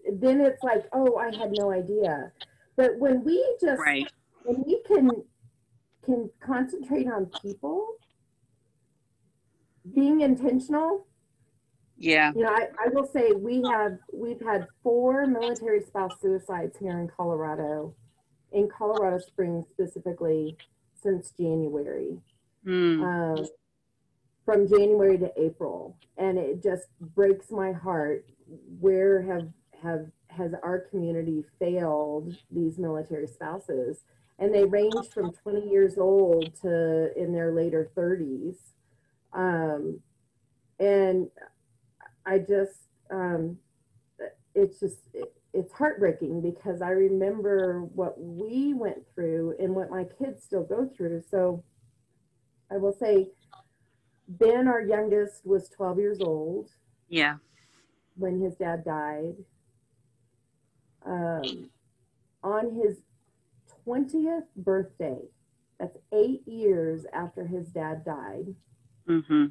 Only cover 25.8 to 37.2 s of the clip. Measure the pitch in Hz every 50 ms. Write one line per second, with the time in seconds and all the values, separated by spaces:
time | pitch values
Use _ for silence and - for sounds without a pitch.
25.8 | - - 180 _ _ _ - - 190 190 185 185 165 135 156 180 - 202 180 180
26.8 | - _ _ - 170 160 160 196 202 196 196 196 - - 226 202 190 190 185 170
27.8 | 170 190 180 160 151 147 147 - - _ - _ _ - 160 - - - 170 165
28.8 | 170 196 190 185 190 196 196 190 185 190 185 170 165 160 165 _ _ _ _ -
29.8 | 170 170 165 156 156 156 - _ _ _ - 170 180 165 170 - - 170 180 185
30.8 | 185 - - 190 170 165 165 165 160 165 160 151 151 _ _ - 185 175 180 180
31.8 | 175 160 151 151 151 151 147 151 156 175 175 - _ - 175 170 170 160 160 170
32.8 | 180 165 156 156 156 - 165 151 151 156 - - 165 156 165 196 - - 151 131
33.8 | 127 117 - - _ _ _ _ _ _ _ - 190 208 214 202 196 190 196 202
34.8 | 208 220 220 240 240 - - 214 180 180 - _ - 208 202 208 208 208 196 196
35.8 | 196 185 175 196 185 190 196 196 196 175 170 165 160 165 - - - 180 170 165
36.8 | 165 160 160 160 160 - - -